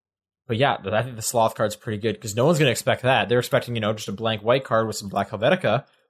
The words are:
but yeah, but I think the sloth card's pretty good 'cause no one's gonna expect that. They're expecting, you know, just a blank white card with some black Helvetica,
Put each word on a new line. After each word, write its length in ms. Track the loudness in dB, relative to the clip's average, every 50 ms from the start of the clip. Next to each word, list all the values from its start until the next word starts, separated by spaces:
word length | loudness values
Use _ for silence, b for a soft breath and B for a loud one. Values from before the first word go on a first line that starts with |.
| _ _ _ _ _ _ _ _ _ -6
but 100 | -2 0
yeah, 200 | 2 0 0 -2
but 120 | -2 -2 -2
I 80 | -2 -2
think 120 | -2 -6
the 60 | -8
sloth 340 | -8 -2 0 2 2 2 2
card's 200 | 0 -2 -2 -2
pretty 220 | -6 -8 -6 -6 -4
good 220 | -2 -4 -4 -4
'cause 140 | -6 -6 -2
no 100 | 2 2
one's 140 | 4 4 4
gonna 120 | 4 2
expect 300 | 2 2 0 0 0 0 2
that. 240 | 2 2 2 2 2
They're 100 | 2 0
expecting, 360 | 2 2 0 0 0 -2 -4
you 60 | -2
know, 120 | -2 -2 -2
just 140 | -4 -6 -8
a 40 | -8
blank 280 | -4 -4 -2 -4 0 0
white 200 | 2 2 2 2
card 240 | 0 0 0 0 0
with 80 | -2 -6
some 120 | -8 -4
black 200 | -4 -2 -2 -2
Helvetica, 560 | -2 0 2 2 2 2 2 0 0 0 b b b b b b